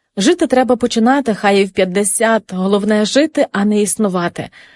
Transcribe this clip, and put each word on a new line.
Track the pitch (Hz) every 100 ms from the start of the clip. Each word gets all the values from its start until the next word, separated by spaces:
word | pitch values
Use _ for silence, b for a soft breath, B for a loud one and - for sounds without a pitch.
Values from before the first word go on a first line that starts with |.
| b -
Жити | 208 349 311
треба | 254 247 247
починати, | 240 233 226 285 262 190
хай | 202 202
і | 196
в |
п'ятдесят, | - 190 185 208 - 226 220 -
головне | 185 190 202 208 214 208
жити, | 269 311 294 262
а | - 208
не | 208
існувати. | 202 - 208 180 175 - - b b